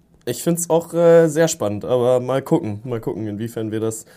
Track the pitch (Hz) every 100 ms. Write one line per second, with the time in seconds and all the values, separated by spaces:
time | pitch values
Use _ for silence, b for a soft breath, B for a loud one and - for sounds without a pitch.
0 | _ _ - 120 170 170 170 165 165 165
1 | 170 165 165 147 165 - 107 104 101 127
2 | 120 127 127 135 135 113 107 104 131 117
3 | 139 - 107 104 117 117 110 110 110 110
4 | -